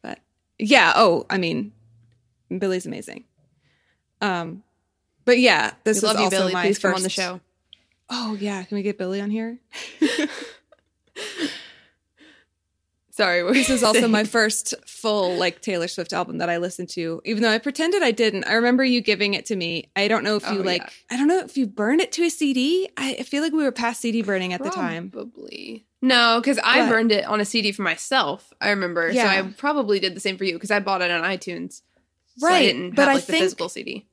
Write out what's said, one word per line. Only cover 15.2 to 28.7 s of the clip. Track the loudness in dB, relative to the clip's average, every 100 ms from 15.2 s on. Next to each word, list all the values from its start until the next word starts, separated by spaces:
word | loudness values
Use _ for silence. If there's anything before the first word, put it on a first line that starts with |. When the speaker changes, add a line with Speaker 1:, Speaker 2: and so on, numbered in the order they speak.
| 0
Speaker 1:
like, | 0 -2 -2
Taylor | -6 -4 -4
Swift | -6 -6
album | -4 -4 -4
that | -2
I | -2
listened | -4 -8 -10
to, | -6 -6 -6
even | -4 0
though | 2
I | 2
pretended | -2 -2 0 2
I | 2
didn't. | 2 0 0 0
I |
remember | 2 4 4
you | 4 2
giving | 0 0 0
it | -2 -4
to |
me. | -4 -4 -6 -6
I | -2 0
don't | 2
know | 0
if | -2 -2
you, | -2
Speaker 2:
Oh, |
Speaker 1:
like, | 0 -2
Speaker 2:
yeah. | -6 -20 _
Speaker 1:
I | 0
don't | 2
know | 2
if | 0
you | -4 -4
burned | -2 2 2
it | 0
to | 0
a | -2
C | 0 0
D. | 2 2 0 -2 -6
I, | -6 -6
I |
feel | -4 -2
like | 0
we | 0
were | 0
past | 0 -4 -2
C | -2
D | -2
burning | -2 -2 -2
at | -6
the | -6
time. | -4 -4 -6 -10
Speaker 2:
Probably. | -14 -16 -16 -18 -16 -16 -16 _ _
No, | 4 6 6 4
'cause | 2 2
I | 4 4
Speaker 1:
But | 4
Speaker 2:
burned | 4 2
it | 2
on | 0 -2
a |
C | 0 0
D | 0
for | -2
myself, | -4 -4 -2 0 0 -4 -12 _
I | 0